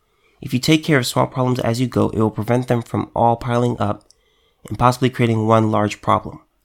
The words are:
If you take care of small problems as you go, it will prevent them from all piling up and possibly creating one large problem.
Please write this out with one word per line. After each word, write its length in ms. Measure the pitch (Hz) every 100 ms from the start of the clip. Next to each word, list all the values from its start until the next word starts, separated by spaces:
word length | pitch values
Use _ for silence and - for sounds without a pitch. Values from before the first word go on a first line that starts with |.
| _ _ _ _
If 120 | -
you 60 | 123
take 240 | 127 156
care 160 | - 147
of 80 | 120
small 200 | - 131
problems 340 | - 127 123
as 200 | - 117
you 60 | 127
go, 220 | 104 104
it 80 | 101
will 120 | 110
prevent 360 | 104 107 120 123
them 160 | 120
from 280 | 113 104 -
all 220 | - 117 117
piling 400 | 123 120 120 113
up 260 | 101 104 _ _ _ _ _ _ -
and 100 | 107
possibly 320 | 123 127 127
creating 360 | - 120 113 107
one 240 | 113 110
large 300 | 107 104 -
problem. 400 | - 104 - - - _